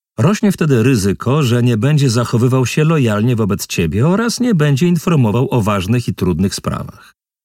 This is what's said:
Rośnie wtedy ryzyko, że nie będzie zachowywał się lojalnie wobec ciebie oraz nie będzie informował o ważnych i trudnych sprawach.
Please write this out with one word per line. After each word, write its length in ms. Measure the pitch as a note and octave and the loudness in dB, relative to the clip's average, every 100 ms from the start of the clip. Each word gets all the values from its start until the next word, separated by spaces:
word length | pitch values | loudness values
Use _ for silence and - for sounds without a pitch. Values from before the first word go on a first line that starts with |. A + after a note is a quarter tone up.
| _ - | _ -2
Rośnie 340 | D3 G#3 G3+ | 0 2 0
wtedy 300 | - D#3+ B2 | 0 0 2
ryzyko, 600 | B2 A#2+ G2 F2+ A#2 D3+ | 2 2 0 -2 -2 0
że 200 | B2+ A#2+ | 0 2
nie 140 | B2 A2 | 2 0
będzie 340 | C3+ D3+ C#3 | 2 2 2
zachowywał 560 | A#2 A#2 A#2 B2 C3 A#2+ | 0 0 0 2 2 0
się 180 | - | 0
lojalnie 520 | D#3 D#3+ A#2 G#2 A#2+ A2+ | 0 2 0 0 0 0
wobec 300 | G2+ G2+ - | 0 -2 -4
ciebie 420 | - E2 G2 D3+ | -4 -2 0 0
oraz 320 | G3+ A#3 - | 0 -2 -2
nie 140 | B3 | 0
będzie 320 | F3 D3 C3 F3 | 2 2 2 2
informował 640 | F3 F#3 D#3 A2 A#2 C3+ | 0 0 0 2 0 0
o 120 | B2 | 0
ważnych 460 | G2+ G2+ F2+ A#2+ A#2 | 0 -2 0 -2 -2
i 60 | |
trudnych 400 | F#2+ F2+ E2 G2 | -4 -2 0 -2
sprawach. 600 | - - - - - - _ _ _ | -4 -8 -8 -10 -18 -20 _ _ _